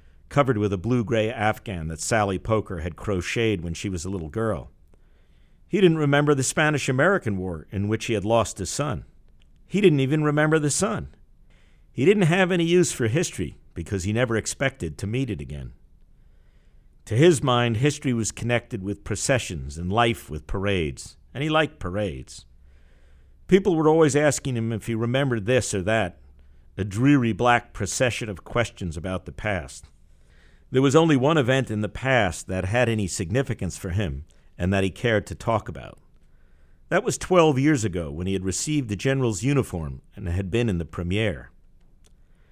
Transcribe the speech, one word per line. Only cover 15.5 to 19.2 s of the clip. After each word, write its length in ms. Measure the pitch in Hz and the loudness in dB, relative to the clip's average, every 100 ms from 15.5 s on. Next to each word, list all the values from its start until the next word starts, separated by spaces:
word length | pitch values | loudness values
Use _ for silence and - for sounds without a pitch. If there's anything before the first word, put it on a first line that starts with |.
| 71 62 - - - - - - - _ _ _ - - - - | -10 -12 -16 -20 -20 -20 -20 -20 -20 _ _ _ -20 -20 -18 -4
To 100 | 110 | 4
his 260 | 170 139 | 6 6
mind, 360 | 135 120 120 113 | 2 2 2 2
history 360 | 147 147 139 | 0 0 -2
was 180 | 120 107 | -2 -4
connected 520 | - 113 120 - 110 | -4 -2 -2 -2 -8
with 200 | 95 101 | -6 -8
processions 760 | - 104 | -6 -4